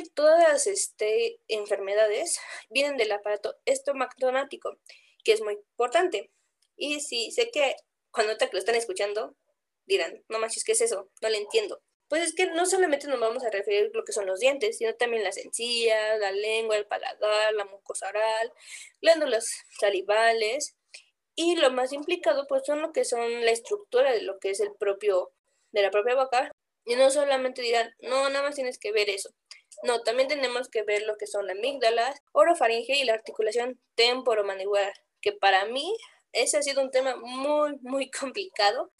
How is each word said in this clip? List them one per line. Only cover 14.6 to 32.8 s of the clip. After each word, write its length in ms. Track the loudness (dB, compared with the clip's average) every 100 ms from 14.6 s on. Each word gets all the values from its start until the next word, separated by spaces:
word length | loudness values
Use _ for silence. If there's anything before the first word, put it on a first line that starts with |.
| -2 -2
sino 160 | -4 -2
también 260 | -2 0
las 140 | -4 -6
encías, 840 | -10 -8 -6 0 2 2 2 0
la 140 | 0
lengua, 440 | -2 -2 -2 0 -2
el 100 | -2
paladar, 680 | -6 -6 -4 0 2 2
la 100 | 0 -4
mucosa 420 | -10 -12 -10 -6
oral, 440 | -2 0 0 -4 -8 -20 -20 -20 _
glándulas 480 | 4 4 4 0 -2 -10 -14 0
salivales, 1000 | 0 0 0 4 4 4 0 -2 -6 _ _ -20 _ _ _ -2
y 180 | 0
lo 160 | 4 4
más 220 | 2 -2
implicado, 560 | -4 -4 -2 2 0 0
pues, 180 | -2 0
son 160 | -2
lo 100 | -2
que 120 | -2
son 400 | -2 -2 -2 0
la 80 | 0
estructura 600 | 0 -2 -8 -2 2 2
de 100 | 2
lo 180 | -2 -6
que 100 | -6
es 80 | -2
el 160 | -4
propio, 580 | -2 -4 0 2 0 0 _ _ _ _
de 120 | 0
la 100 | 2
propia 240 | 2 2 2
boca, 340 | 2 0 0 -6 _ _
y 120 | -4 4
no 140 | 4
solamente 520 | 4 2 2 0 -4
dirán, 320 | 0 0 0 _
"No, 280 | -4 0 0
nada 140 | 0
más 140 | -2 -4
tienes 220 | -6 -6
que 120 | -4
ver 180 | 0 0
eso". 220 | -2 -8 _ _ -20 _ -8
No, 180 | -2 0
también 260 | 0 0 0
tenemos 400 | 0 -2 -4 -4
que 140 | -4
ver 200 | -2 -2
lo 140 | -2 -6
que 120 | -6
son 180 | -6 -4
la 60 |
amígdala, 600 | -4 -4 0 0 2 -2 -4 _
orofaringe 640 | 4 6 6 4 0